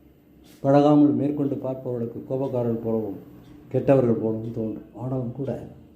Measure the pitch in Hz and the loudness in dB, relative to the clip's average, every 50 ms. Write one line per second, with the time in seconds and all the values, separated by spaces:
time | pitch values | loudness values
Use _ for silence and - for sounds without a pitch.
0 | _ _ _ _ _ _ _ _ - - - _ - 139 139 143 143 151 151 147 | _ _ _ _ _ _ _ _ -20 -20 -14 _ 2 4 6 6 6 6 8 8
1 | 147 139 120 120 135 147 147 147 139 131 131 - - 131 131 131 - 127 123 117 | 6 6 4 2 0 -2 -2 -2 -2 -4 -4 -4 -6 -6 -8 -8 -8 -6 -6 -4
2 | 117 117 - - - - 131 131 139 131 123 123 120 117 113 110 - 113 113 110 | -6 -6 -8 -10 -8 -6 -4 -4 -4 -2 -2 -2 0 0 -2 -2 -2 -2 -2 -2
3 | 104 98 95 - - - - - - - - - - - - 127 117 143 139 131 | -2 -4 -8 -12 -14 -18 -20 -20 -20 -20 -20 -20 -12 -6 -4 0 2 4 4 4
4 | 120 117 110 101 110 110 110 110 113 117 113 113 110 110 101 - - - - 117 | 4 2 2 0 0 -2 -4 -4 -6 -8 -6 -6 -6 -6 -8 -10 -14 -18 -14 -12
5 | 123 131 131 131 120 117 - 143 135 123 - - 92 92 - - - - _ | -8 -6 -6 -4 -6 -6 -8 -6 -6 -6 -6 -8 -10 -14 -18 -20 -20 -20 _